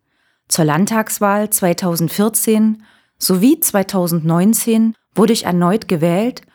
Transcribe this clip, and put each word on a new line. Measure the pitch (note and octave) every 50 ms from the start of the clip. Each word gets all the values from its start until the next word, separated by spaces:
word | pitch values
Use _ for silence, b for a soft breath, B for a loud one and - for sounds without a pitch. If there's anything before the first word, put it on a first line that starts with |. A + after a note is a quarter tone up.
| _ _ _ _ _ _ _ _ _
Zur | - - - D#3+
Landtagswahl | D3+ D3 E3 G3+ - A3+ A3 G#3+ - - - G#3 G3+ G3+ G#3 G#3+ G#3+
zweitausendvierzehn | - - G3+ F3 E3+ - F#3+ F3 E3+ E3 E3 D3+ - - G#3 A#3 A3 - - A3+ A3 G#3+ A3 A3 G#3+ b b b b b b b b
sowie | b - - F#3+ F3+ G#3 C4+ E4 D#4+
zweitausendneunzehn | - - - G3 F#3+ G3 - F#3 F3 E3 E3+ E3 D3+ E3 E3 E3+ F#3 A3 A3+ - - A#3 A3+ A3+ A3+ A3+ A3 _ _ _ -
wurde | F#3+ A3+ A3 A#3
ich | - -
erneut | E3+ F3+ F3 F3 F3 G3+ A3 - -
gewählt | F#3+ D3 D#3+ F3 E3+ F#3+ A3+ B3 B3 - - _